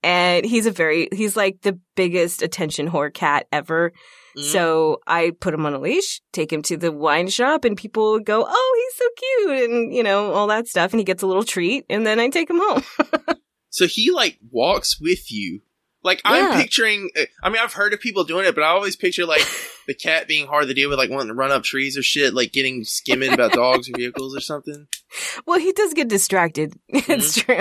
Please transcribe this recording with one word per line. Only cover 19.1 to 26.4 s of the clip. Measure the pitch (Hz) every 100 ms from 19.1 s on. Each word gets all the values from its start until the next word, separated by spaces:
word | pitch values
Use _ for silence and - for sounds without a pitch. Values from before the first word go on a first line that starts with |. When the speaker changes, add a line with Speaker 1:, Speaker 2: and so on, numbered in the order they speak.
| 180
Speaker 2:
like, | 170 151 - - -
Speaker 1:
<laughs> | - -
Speaker 2:
the |
cat | 139 - 160 -
being | 151 143
hard | 147 139
to |
deal | 131 143
with, | 139
like, | 127
wanting | 135 117
to |
run | 117 135
up | 135
trees | - 135 135 139
or |
shit, | 131 147 139
like, | 117 117
getting, | 131 135 127
skimming | 110 - - 127 131
about | 123 117
dogs | 120 127 131 127
or | 120
vehicles | 120 135 135 135
or |
something. | - 147 151 147 147 - _ - - - -
Speaker 1:
Well, | 349
he | 349
does | 381 403
get | 311 247
distracted. | 214 - 190